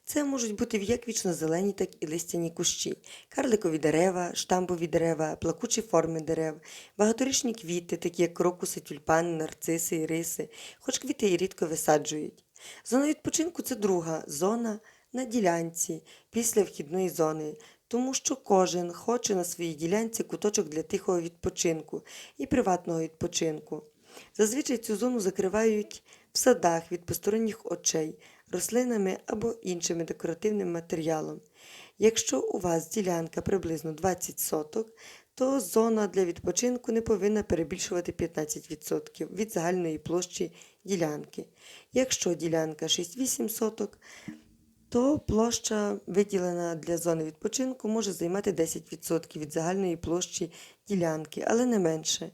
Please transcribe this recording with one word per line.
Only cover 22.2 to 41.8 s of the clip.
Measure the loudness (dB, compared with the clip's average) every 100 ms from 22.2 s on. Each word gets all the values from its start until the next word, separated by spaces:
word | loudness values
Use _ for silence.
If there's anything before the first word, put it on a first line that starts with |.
| -16 -10
і | 0
приватного | 2 4 2 0 -2
відпочинку. | -4 -4 -4 -2 -2 -2 -8 -12 -12 _ -20 -20 -8 2
Зазвичай | 2 2 -2 -2
цю | -2 0
зону | 0 0
закривають | 0 0 0 2 2 2 -2 -10 -20 -20 _
в | 2
садах | 4 6 4 2 -2
від | -8
посторонніх | -6 -4 0 0 0 -4 -6
очей, | -4 -2 0 -2 -8 -20 -20 _
рослинами | -6 0 2 2 2 0 -2 -4
або | -2 -2
іншими | -4 -6 -4 -2 -2
декоративним | -4 -4 -6 -2 0 0 0
матеріалом. | -4 -4 -2 0 -2 -2 -10 -16 _ -20 -20 -20 4
Якщо | 4 4 0 0
у | 0 0
вас | 2 0 0
ділянка | -2 0 0 -2 -4
приблизно | 0 0 0 -4 -4
двадцять | -2 0 0 -4 -6
соток, | -2 -2 -2 -6 -6 -12 -20 -20 _
то | -2 0 2
зона | 2 4 6 4 2
для | 2
відпочинку | 0 0 -2 0 0 0 0
не | 0
повинна | 2 2 4 2
перебільшувати | 2 0 0 -4 -4 -2 -4
п'ятнадцять | -2 -2 -2 -4 -6 -10
відсотків | -12 -4 -4 -4 -10 -8
від | -4 -2
загальної | 0 0 0 0 -4
площі | -2 -2 -2 -4 -6 -8 -20 _
ділянки. | -4 0 0 -4 -10 -12 -14 _ -20 -20